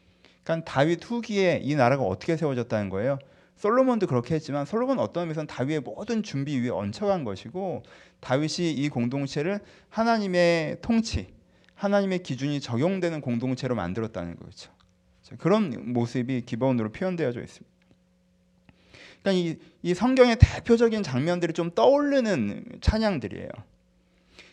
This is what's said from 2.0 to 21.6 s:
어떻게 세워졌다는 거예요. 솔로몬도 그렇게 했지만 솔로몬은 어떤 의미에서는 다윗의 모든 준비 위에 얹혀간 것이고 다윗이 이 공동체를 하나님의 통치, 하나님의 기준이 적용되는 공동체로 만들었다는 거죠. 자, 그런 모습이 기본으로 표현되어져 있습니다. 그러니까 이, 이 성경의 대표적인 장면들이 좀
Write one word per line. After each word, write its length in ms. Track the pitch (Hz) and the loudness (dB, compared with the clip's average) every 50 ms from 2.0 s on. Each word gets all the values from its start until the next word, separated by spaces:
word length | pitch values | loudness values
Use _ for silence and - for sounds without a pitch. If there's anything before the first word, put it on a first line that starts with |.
| 127 | 0
어떻게 320 | 92 95 - - - 165 | -2 -2 -2 -2 -2 -2
세워졌다는 540 | 156 165 147 135 123 117 - 113 107 101 95 | 0 0 -2 -2 -2 -2 -2 -2 -2 -2 -2
거예요. 280 | 92 95 110 135 139 135 - - _ _ _ _ _ | -4 -2 -2 -2 -2 -4 -8 -14 _ _ _ _ _
솔로몬도 500 | _ - 208 233 262 262 262 240 220 190 | _ -2 2 4 4 4 4 2 0 0
그렇게 280 | - 135 123 120 - 165 | 0 0 0 0 0 -2
했지만 300 | 156 - - 139 143 143 | -4 -2 -4 -4 -4 -4
솔로몬은 380 | - - 226 254 262 269 190 | -2 -2 -2 0 0 0 0
어떤 200 | 113 101 - 170 | -2 -2 -2 -4
의미에서는 240 | 175 165 156 160 151 | -4 -4 -4 -6 -8
다윗의 340 | 143 - - 123 139 156 151 | -6 -6 -4 -4 -2 -2 -4
모든 420 | 127 - - - 202 - 233 220 | -4 -6 -10 -10 -6 -4 -2 -2
준비 360 | 208 - - 135 139 143 147 127 | -2 -4 -4 -4 -4 -2 -2 -2
위에 100 | 117 123 | -2 -2
얹혀간 540 | 95 87 104 101 - - 208 202 196 175 139 | -2 -2 -4 -4 -4 -2 0 0 0 0 -2
것이고 580 | 107 98 - - 113 117 180 196 185 143 104 - - - - - - _ _ | -6 -8 -8 -10 -10 -10 -8 -6 -6 -8 -8 -12 -16 -20 -20 -20 -20 _ _
다윗이 500 | - - 127 143 156 156 151 - 175 165 | -4 0 0 0 0 0 -2 -2 -2 -2
이 180 | 156 127 143 147 | 0 -2 -2 -2
공동체를 720 | 139 131 117 120 131 139 139 135 - 151 147 180 202 202 - - - - _ _ | -2 -2 -2 -2 -2 -4 -6 -4 -4 -4 -4 -2 -4 -6 -8 -14 -20 -20 _ _
하나님의 880 | - 220 226 233 226 220 202 190 180 175 175 170 170 165 156 - - - | -4 -2 0 2 2 2 0 0 2 4 4 4 4 2 0 -2 -6 -4
통치, 480 | - - 226 226 226 - - 220 - - - - _ _ _ _ _ _ _ | -2 0 2 2 2 0 -2 -4 -6 -8 -14 -20 _ _ _ _ _ _ _
하나님의 460 | - - 196 202 202 196 190 185 180 | -4 -2 2 2 2 2 2 0 -2
기준이 400 | 180 - 135 120 139 147 147 143 | -4 -4 -6 -4 -2 -2 -2 -4
적용되는 600 | - - 120 117 143 185 196 190 180 170 165 151 | -4 -4 -2 0 0 0 0 0 -2 -2 -2 -4
공동체로 540 | 127 131 120 117 127 131 131 123 - 127 123 | -4 -4 -2 -2 -2 -2 -4 -2 -4 -4 -2
만들었다는 640 | 107 87 87 92 113 110 104 - 92 87 85 85 | -2 -4 -4 -4 -4 -6 -6 -6 -8 -8 -8 -10
거죠. 340 | - - - - - - - _ _ _ _ _ _ _ _ _ _ | -14 -16 -20 -20 -20 -20 -20 _ _ _ _ _ _ _ _ _ _
자, 140 | _ - 113 110 | _ -20 -10 -4
그런 540 | - 165 202 220 214 156 117 - - 117 | 0 2 4 4 2 0 -4 -6 -6 -4
모습이 500 | 123 120 120 117 - 131 120 123 135 123 | -2 0 0 0 0 -2 -2 -2 -2 -4
기본으로 500 | 117 - 123 113 127 135 127 120 110 107 | -4 -4 -4 0 2 2 2 2 0 -2
표현되어져 480 | - - 185 190 180 165 151 131 120 113 | -4 -4 -4 -4 -2 -2 -2 -2 -4 -4
있습니다. 340 | - - - - - _ _ _ _ _ _ _ _ _ _ _ _ _ _ _ _ _ _ _ _ - - _ _ _ - - - - - _ | -8 -12 -14 -20 -20 _ _ _ _ _ _ _ _ _ _ _ _ _ _ _ _ _ _ _ _ -20 -20 _ _ _ -20 -20 -20 -20 -14 _
그러니까 100 | - 196 | 0 2
이, 260 | 190 180 175 165 151 - - - - _ | 2 2 2 0 -2 -6 -10 -20 -14 _
이 120 | - 170 175 | -2 -2 0
성경의 420 | 175 208 254 262 262 247 247 226 220 | 2 2 4 6 8 6 6 8 8
대표적인 640 | - - - - - - 233 226 240 226 220 214 | 6 6 6 4 2 4 4 6 6 4 2 0
장면들이 520 | 196 143 131 123 143 170 175 180 170 165 160 | -2 -2 -2 0 0 0 0 0 0 -2 -2
좀 160 | - | -2